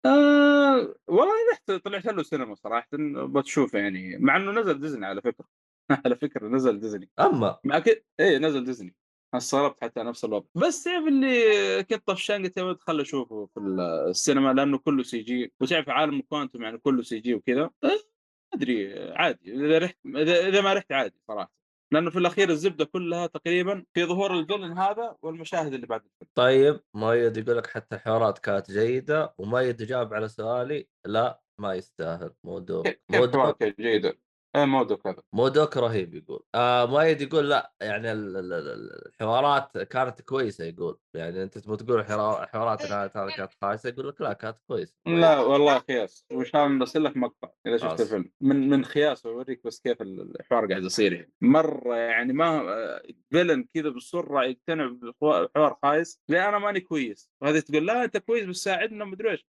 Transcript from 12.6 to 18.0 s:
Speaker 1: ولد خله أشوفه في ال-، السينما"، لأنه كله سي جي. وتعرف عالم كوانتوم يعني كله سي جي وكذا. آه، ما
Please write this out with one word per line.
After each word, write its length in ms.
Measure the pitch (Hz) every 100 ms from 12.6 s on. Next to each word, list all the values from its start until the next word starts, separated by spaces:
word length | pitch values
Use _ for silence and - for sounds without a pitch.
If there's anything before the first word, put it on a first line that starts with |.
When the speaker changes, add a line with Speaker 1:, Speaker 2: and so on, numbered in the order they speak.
Speaker 1:
ولد 160 | 185 180
خله 220 | - 160
أشوفه 440 | 139 139 120 110 101
في 140 | -
ال-، 200 | 101 95 87 82 78
السينما"، 440 | 90 - 139 135
لأنه 240 | 131 139 135
كله 260 | - 139
سي 180 | 123 120
جي. 320 | 110 123 120 _
وتعرف 280 | 131 170 143
عالم 320 | 131 151 143
كوانتوم 400 | - 151 131 120
يعني 160 | 120 113
كله 240 | 143 131
سي 160 | 113 113
جي 140 | 120
وكذا. 300 | 113 - 123
آه، 80 | 262 _ 285
ما 40 | 415